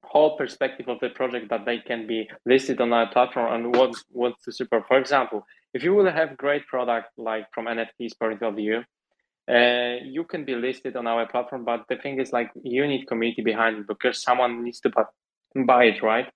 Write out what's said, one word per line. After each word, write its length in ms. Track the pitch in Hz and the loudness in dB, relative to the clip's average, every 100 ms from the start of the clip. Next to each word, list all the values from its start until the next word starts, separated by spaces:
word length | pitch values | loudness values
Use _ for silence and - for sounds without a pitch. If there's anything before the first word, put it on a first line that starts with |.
whole 360 | - 147 151 151 | 0 2 2 2
perspective 500 | 127 - 131 - 123 | -8 -4 -6 -6 -10
of 100 | 120 | -6
the 80 | 123 | -6
project 400 | - 127 120 107 | -4 -4 -4 -6
that 160 | 113 101 | -6 -4
they 120 | 117 | -6
can 300 | - 117 110 | -6 -8 -4
be 200 | 113 107 - 120 | -6 -6 -8 2
listed 340 | 131 131 123 | 4 4 -2
on 120 | 120 | 2
our 180 | 117 117 | 2 4
platform 420 | 123 123 131 117 | 2 2 2 -2
and 220 | 117 120 123 | -2 2 4
what, 180 | 131 120 _ | 4 2 _
what 240 | 127 123 120 | -4 -4 -4
to 80 | - | -14
support. 360 | - 123 113 - | -10 -2 -2 4
For 100 | 131 | 2
example, 480 | 131 139 120 107 - _ _ | 4 0 0 -6 -10 _ _
if 100 | 127 | -4
you 100 | 160 | 2
will 160 | 202 196 | 4 4
have 280 | 160 160 135 | 2 -2 -2
great 280 | 139 143 - | -2 -2 -2
product, 440 | 131 123 117 - - | -4 0 -2 -4 -10
like, 280 | 113 110 107 | -6 -6 -6
from 140 | - 113 | -8 -6
N 120 | 117 | -4
F 100 | 113 _ | -6 _
Ts 140 | 117 | -10
point 280 | - 113 104 | -4 -4 -2
of 140 | 117 104 | -4 -2
view, 260 | 107 113 120 _ _ _ _ _ - | -2 -2 -4 _ _ _ _ _ 2
uh, 440 | 123 120 123 120 123 | 4 4 2 -2 -6
you 220 | 135 139 | -8 -8
can 220 | 165 170 135 | -8 -8 -6
be 100 | 120 | -4
listed 400 | 127 131 131 123 | -4 -4 -8 -6
on 100 | 117 | -2
our 220 | 117 117 | -2 0
platform, 380 | 123 123 131 117 | -4 -4 -6 -4
but 180 | 117 - | -4 -4
the 80 | 120 | -8
thing 220 | 143 135 | -4 -4
is, 120 | 127 | -2
like, 180 | 120 113 - | -2 -4 -8
you 240 | 131 123 147 | -4 0 0
need 200 | 135 135 | -2 -2
community 360 | 117 117 113 | -2 -2 0
behind 340 | 113 110 113 107 | -2 2 0 0
it 80 | 101 | -8
because 360 | 101 127 - | -2 -2 -2
someone 400 | - 123 123 117 | 0 2 2 0
needs 160 | 120 - | -8 -2
to 100 | 120 | 0
bu-, 760 | 117 107 _ _ _ _ 135 127 | 2 -2 _ _ _ _ -2 4
buy 180 | 123 | 6
it, 180 | 117 101 | 6 4
right? 300 | 110 110 131 | 0 0 -2